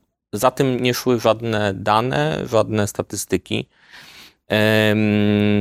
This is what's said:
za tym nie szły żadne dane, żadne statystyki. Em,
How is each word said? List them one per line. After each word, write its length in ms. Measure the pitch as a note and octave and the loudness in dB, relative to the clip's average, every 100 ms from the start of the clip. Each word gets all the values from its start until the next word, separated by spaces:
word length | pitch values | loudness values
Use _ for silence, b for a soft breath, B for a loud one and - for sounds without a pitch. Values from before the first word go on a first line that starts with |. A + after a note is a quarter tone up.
| _ _ _ | _ _ _
za 180 | G#2 B2+ | 0 0
tym 320 | - C3+ B2 | 2 -2 0
nie 120 | B2 | -2
szły 260 | A#2+ - A#2+ | -2 0 0
żadne 540 | A2 A2 A#2 G#2+ G#2 | 2 0 0 -2 -2
dane, 680 | G2 G#2 G#2+ B2 C#3 D3+ D#3 - | -2 0 0 0 -2 -2 -4 -2
żadne 400 | A2+ A2 G#2+ G2+ | 0 0 0 -2
statystyki. 840 | - G2+ G2+ - - - A2 - B B B B B B B _ | -4 -8 -8 -4 -4 -4 -6 -6 B B B B B B B _
Em, 500 | G#2+ G#2+ A2 G#2+ G#2+ G#2+ G#2 G#2 G#2 G#2 G#2 | 0 4 4 2 2 2 2 2 2 2 0